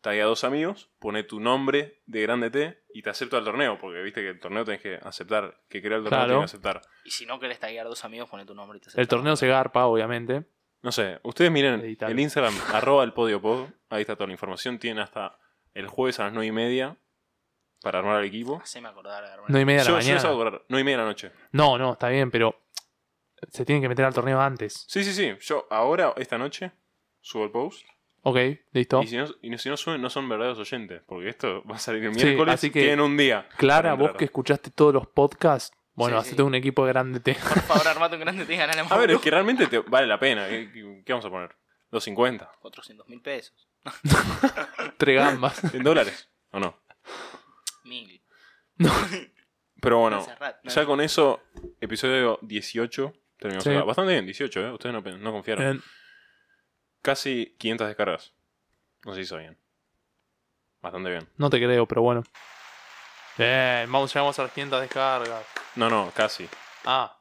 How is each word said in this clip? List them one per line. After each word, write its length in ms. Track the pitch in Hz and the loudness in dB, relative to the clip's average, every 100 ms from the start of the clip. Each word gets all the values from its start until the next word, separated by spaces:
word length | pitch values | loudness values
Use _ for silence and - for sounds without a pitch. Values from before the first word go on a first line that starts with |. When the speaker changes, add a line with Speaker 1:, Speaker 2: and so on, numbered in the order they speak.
Speaker 1:
"Tag 200 | - 104 | -2 0
a 40 | 107 | 2
dos 180 | 113 | 2
amigos, 460 | 123 143 165 202 - _ | 0 -2 -4 -6 -16 _
pone 240 | - 104 | -8 -6
tu 160 | 104 107 | -8 -4
nombre 640 | 113 131 135 143 143 _ _ | 0 2 2 0 -2 _ _
de 160 | 110 | -4
Grande 280 | 107 123 117 | -2 0 -2
T 340 | 131 151 170 _ | -2 -4 -6 _
y 80 | 107 | -12
te 80 | 104 | -10
acepto 260 | 101 127 123 | -8 -4 -4
al 60 | |
torneo", 340 | 107 104 139 101 | -4 -2 -2 -2
porque 200 | 95 87 | -8 -10
viste 180 | 98 104 | -10 -8
que 80 | 98 | -8
el 100 | 90 | -10
torneo 260 | 90 101 | -8 -6
tenés 160 | 110 101 | -6 -8
que 140 | 101 92 | -10 -12
aceptar, 580 | - - 90 107 98 - _ | -14 -16 -2 -2 -2 -12 _
que 140 | 104 | -10
crea 140 | 98 110 | -4 -4
el 80 | |
torneo 60 | 107 127 | 0 0
Speaker 2:
Claro. 60 | 123 | 2
Speaker 1:
tiene 120 | 127 | 2
que 20 | |
aceptar. 380 | 156 - 107 90 _ _ | 0 -6 -6 -6 _ _
Speaker 3:
Y 60 | - | -12
si 160 | - 117 | -12 -10
no 140 | 127 | -10
querés 180 | 123 120 | -10 -10
taguear 260 | 110 113 113 | -10 -10 -12
a 20 | |
dos 160 | 117 | -12
amigos, 260 | 117 113 120 | -14 -14 -16
pone 140 | 101 98 | -16 -18
tu 80 | |
nombre 240 | 101 101 104 | -20 -20 -20
y 20 | |
te 40 | _ | _
Speaker 2:
El 40 | |
Speaker 3:
aceptamos. 180 | 127 127 | -2 2
Speaker 2:
torneo 260 | 120 143 151 | 2 2 2
se 120 | 131 | 4
garpa, 380 | 131 131 123 123 | 2 2 2 4
obviamente. 580 | 113 110 120 117 135 156 _ _ _ | 4 2 -4 -4 -4 -6 _ _ _
Speaker 1:
No 100 | 123 | -6
sé, 260 | 120 101 87 | -2 -2 -4
ustedes 260 | 117 - 175 | -12 2 4
miren 300 | 156 139 117 | 6 2 2
Speaker 2:
Editalo. 320 | 113 107 110 | -4 -6 -4
Speaker 1:
el 80 | 113 | 0
Instagram, 340 | 147 147 123 | 0 2 0
<laughs> 180 | 101 90 | 0 -2
arroba 300 | 107 120 139 | 0 4 4
el 100 | 123 | 4
podio 280 | 113 117 101 | 0 0 0
pod, 240 | 104 120 135 - _ | 0 -2 -4 -16 _
ahí 120 | 107 | -6
está 120 | 107 | -4
toda 140 | 107 98 | -6 -8
la 60 | |
información, 440 | 92 98 92 127 120 | -8 -10 -8 -8 -6
tienen 240 | 117 110 | -6 -6
hasta 340 | 101 - 98 _ _ _ _ | -8 -8 -10 _ _ _ _
el 140 | - 98 | -14 -12
jueves 320 | - 131 123 | -2 -2 0
a 40 | |
las 80 | 101 | -4
nueve 140 | 110 110 | -4 -4
y 60 | |
media 440 | 110 117 127 131 175 _ _ _ _ _ _ _ _ | -2 0 0 -2 -8 _ _ _ _ _ _ _ _
para 160 | 107 90 | -4 -2
armar 220 | 98 104 | 0 0
el 60 | 101 | -2
equipo. 320 | 104 120 151 | -6 -8 -10
Speaker 3:
Haceme 260 | - 123 117 | -10 -16 -18
acordar 360 | 98 98 101 | -18 -16 -14
de 60 | - | -14
armar 180 | - - | -18 0
Speaker 2:
Nueve 120 | 139 | 2
y 20 | 135 | 4
media 140 | 143 | 4
de 40 | |
la 60 | 127 | 4
Speaker 1:
Yo, 40 | |
yo 40 | 170 | 4
les 80 | 123 | 4
Speaker 2:
mañana. 220 | 139 123 | 2 2
Speaker 1:
hago 120 | 135 | 2
acordar, 240 | 113 98 _ | 0 -2 _
nueve 120 | 131 | 0
y 20 | |
media 140 | 135 131 | 2 0
de 40 | |
la 60 | 110 | -2
noche. 240 | 104 98 _ - | -4 -12 _ -4
Speaker 2:
No, 260 | 135 147 123 | 4 4 6
no, 180 | 131 | 0
está 140 | 120 123 | 0 0
bien, 220 | 131 131 | 2 2
pero 320 | 117 113 - _ - _ _ _ _ _ _ - | 4 2 0 _ -20 _ _ _ _ _ _ -18
se 140 | - 127 | -10 0
tienen 160 | 147 | 0
que 60 | 131 | 0
meter 160 | 123 135 | 2 2
al 80 | |
torneo 260 | 127 123 131 | 2 0 2
antes. 460 | 135 127 107 - - | 0 -2 -10 -10 -8
Speaker 1:
Sí, 160 | 196 | -4
sí, 80 | 202 | -2
sí, 240 | 190 170 98 | -2 -4 -4
yo 240 | - 151 - | -4 -4 -2
ahora, 440 | 107 120 175 170 - | 0 2 2 0 0
esta 220 | 127 117 | -6 -6
noche, 340 | 135 - 180 _ _ _ _ _ | -6 -8 -12 _ _ _ _ _
subo 240 | - 117 | -12 -6
el 60 | 107 | -4
post. 340 | 113 143 - - _ _ _ | -2 -4 -8 -20 _ _ _
Speaker 2:
Ok, 160 | - 127 127 151 _ | 0 2 2 -2 _
listo. 300 | 131 123 131 | -2 2 2
Speaker 1:
Y 40 | 113 | 2
si 80 | 120 | -4
no, 80 | 147 135 | -6 -8
y 160 | 117 117 | -12 -10
si 100 | 131 | -6
no 80 | 143 | -6
suben, 240 | - 156 | -6 -6
no 80 | 123 | -4
son 180 | 143 135 | -6 -4
verdaderos 320 | 110 120 117 | -2 -2 -4
oyentes, 440 | 104 127 104 87 _ | -8 -10 -10 -16 _
porque 220 | 90 92 | -10 -10
esto 340 | - 123 95 - | -6 -4 -4 -8
va 60 | 107 | -10
a 20 | |
salir 240 | - 110 110 | -6 -4 -4
el 80 | 110 | 2
Speaker 2:
Sí, 60 | |
Speaker 1:
miércoles, 300 | 139 135 156 | 4 4 4
Speaker 2:
así 160 | 127 143 | 2 0
que, 100 | 143 | 2
Speaker 1:
tienen 200 | 139 147 | 4 4
un 140 | 147 | 2
día 320 | 143 139 110 - - | 4 4 2 -2 2
Speaker 2:
Clara, 240 | 139 147 165 | 6 6 4
Speaker 1:
para 40 | |
Speaker 2:
vos 60 | 139 143 | 2 2
Speaker 1:
entrar. 100 | 190 | 2
Speaker 2:
que 60 | |
escuchaste 460 | 151 143 127 143 - | -4 -2 0 0 -2
todos 240 | - 147 | 4 6
los 120 | 135 - | 6 2
podcasts, 720 | - 143 - 170 135 - _ _ | 2 2 4 2 2 -2 _ _
bueno, 240 | - 120 117 | 0 2 2
Speaker 3:
Sí, 40 | 113 | 0
Speaker 2:
hacete 80 | 135 | 2
Speaker 3:
sí. 60 | |
Speaker 2:
un 120 | 143 | 4
equipo 320 | 131 135 131 131 | 4 2 2 4
de 60 | |
Grande 260 | 127 127 127 | 2 0 -2
T. 140 | 120 | -2
Speaker 3:
Por 260 | 131 - 185 | -2 2 0
favor, 260 | - 156 156 | 4 4 4
armate 280 | 156 165 | 2 0
un 80 | 165 | 0
Grande 240 | 160 190 151 | -4 -6 -4
T 80 | |
y 20 | 170 | -2
ganale 240 | 151 160 | 0 0
a 40 | |
Speaker 1:
A 40 | 151 | 2
ver, 100 | 190 | 4
Speaker 3:
Mauro. 120 | 240 160 | 6 4
Speaker 1:
es 40 | |
que 100 | 156 | 4
realmente 360 | 156 202 254 165 | 4 4 2 2
te 120 | 120 | 2
vale 260 | - 127 131 | 4 4 4
la 120 | 104 | 2
pena, 300 | 135 113 98 | 2 0 -2
¿qué, 240 | 113 110 | -6 -8
qué, 300 | 113 104 98 | -16 -18 -20
qué 80 | 95 | -6
vamos 140 | 127 110 | -4 -4
a 40 | |
poner? 240 | 92 87 _ _ _ _ | -8 -10 _ _ _ _
Dos 120 | 113 | -6
cincuenta. 480 | - 101 123 113 - - | -6 2 2 0 -12 -20
Speaker 3:
Cuatrocientos 460 | 117 - - 107 - | -20 -20 -20 -20 -20
mil 140 | 120 | -18
pesos. 480 | 143 135 - _ _ _ | -10 -10 -12 _ _ _
Speaker 2:
<laughs> 1120 | 139 - 151 - - - 262 - 151 - 233 - | -18 -8 2 2 2 0 0 0 -10 -8 -10 0
Tres 200 | 143 135 | 4 6
gambas. 420 | 143 135 131 - 175 | 4 2 -2 -2 -4
Speaker 1:
¿En 100 | 131 | 0
dólares? 460 | 131 160 104 - - _ _ | 4 4 4 -2 -18 _ _
¿O 60 | 101 | -6
no? 220 | 92 - _ _ - - - - _ _ - - | -6 -6 _ _ -18 -16 -16 -18 _ _ -16 -16
Speaker 3:
Mil. 400 | 127 123 107 90 _ _ _ _ _ _ | -18 -18 -18 -20 _ _ _ _ _ _
Speaker 2:
No. 120 | 165 - 190 185 - _ _ _ _ _ | 2 2 -2 -8 -14 _ _ _ _ _
Speaker 1:
Pero 180 | 127 117 | 2 4
bueno, 220 | 117 104 | 4 2
Speaker 3:
Cerrá, 360 | 95 117 139 - | -6 -10 -12 -12
no. 60 | 127 | -4
Speaker 1:
ya 160 | 143 147 | -2 2
con 140 | 143 | 2
eso, 380 | 156 - 147 - _ - - - | 2 4 4 2 _ -18 -18 -12
episodio 580 | 104 110 131 131 123 110 | -8 -4 0 2 2 0
dieciocho, 720 | 110 104 - 117 117 - 139 - _ _ | -4 -8 -6 -6 -6 -4 -8 -8 _ _
terminamos 240 | 104 95 | -8 -4
Speaker 2:
Sí. 80 | 117 | 0
Speaker 1:
acá. 140 | 143 | 2
Bastante 280 | - 131 190 | 2 0 2
bien, 100 | 170 | 0
dieciocho, 360 | 95 98 139 101 | -2 -6 -6 -4
¿eh? 120 | 104 | -6
Ustedes 200 | 117 123 | -8 -8
no, 120 | 117 | -8
pe-, 80 | 95 | -10
no 180 | 92 107 | -10 -8
confiaron. 340 | 107 95 107 | -8 -4 -2
Speaker 2:
Bien. 180 | 139 135 - - - - _ _ _ _ _ _ _ _ | 0 -2 -8 -20 -20 -20 _ _ _ _ _ _ _ _
Speaker 1:
Casi 540 | - 135 139 123 113 _ | -2 -2 -2 -4 -6 _
quinientas 280 | 113 113 107 | -6 -4 -4
descargas. 460 | 107 101 80 - _ _ _ _ _ _ _ | -2 -4 -4 -8 _ _ _ _ _ _ _
No 80 | 120 | -16
sé 60 | 95 | -12
si 20 | |
hizo 140 | 92 85 | -10 -12
bien. 200 | 80 80 _ _ _ _ _ _ _ _ _ _ _ _ | -16 -20 _ _ _ _ _ _ _ _ _ _ _ _
Bastante 280 | 87 90 92 | -12 -8 -6
bien. 180 | 87 82 _ | -8 -10 _
Speaker 2:
No 120 | 143 | 2
te 100 | 143 | 2
creo, 280 | 120 123 117 | 4 4 2
pero 160 | - | 2
bueno. 220 | 120 120 117 - - - - - - - - - - - | 2 2 -4 -16 -20 -20 -20 -20 -20 -20 -20 -20 -20 0
Bien, 520 | 120 131 127 123 117 | 2 4 4 2 0
vamos, 200 | 131 135 | 0 2
llegamos 240 | 147 143 139 | 2 0 0
a 20 | |
las 80 | 127 | -4
quinientas 280 | - 139 131 | -4 -4 -4
descargas. 640 | 131 135 135 131 117 113 110 - - - | -2 -2 0 0 -4 -8 -10 -16 -12 -2
Speaker 1:
No, 120 | 113 | 2
no, 220 | 113 92 - | 2 0 0
casi. 320 | 110 - 87 - - - | -2 -2 -12 -16 -20 -12
Speaker 2:
Ah. 320 | - 131 120 - | -4 -2 -2 -10